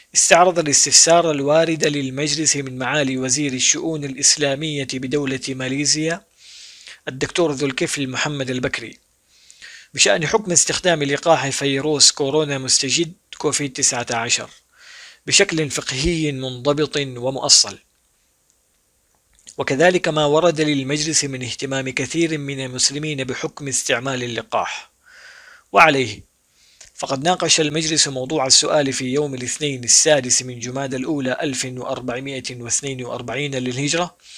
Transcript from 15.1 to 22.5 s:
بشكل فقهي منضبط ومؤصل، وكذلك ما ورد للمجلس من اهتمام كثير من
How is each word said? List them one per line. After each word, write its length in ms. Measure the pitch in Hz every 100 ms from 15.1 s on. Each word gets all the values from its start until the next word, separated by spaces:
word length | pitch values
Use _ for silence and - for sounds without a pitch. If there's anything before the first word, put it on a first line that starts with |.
| - -
بشكل 420 | 135 202 160 147
فقهي 600 | - - 127 170 165 151
منضبط 640 | 135 131 123 131 147 147 151
ومؤصل، 800 | 135 123 127 135 139 - 110 - _ _ _ _ _ _ _ _ _ _ _ _ _ _ _ _ - -
وكذلك 500 | 135 135 175 180 175
ما 180 | 151 147
ورد 360 | 151 175 156
للمجلس 640 | 151 143 131 151 156 147 139
من 180 | 131
اهتمام 460 | 120 - 139 135 131
كثير 480 | 127 131 160 165 156
من 280 | 139